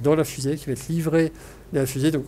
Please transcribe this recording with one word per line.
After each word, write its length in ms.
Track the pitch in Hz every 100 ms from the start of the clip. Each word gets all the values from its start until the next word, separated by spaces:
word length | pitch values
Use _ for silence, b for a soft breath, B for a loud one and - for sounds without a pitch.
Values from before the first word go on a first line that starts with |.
dans 140 | 135 156
la 80 |
fusée, 320 | 151 - 135 147
qui 120 | -
va 60 |
être 140 | 123 -
livrée 460 | 165 160 165 160 - B B B
dans 60 | 147
la 60 | 131
fusée. 260 | 135 151
Donc 120 | 156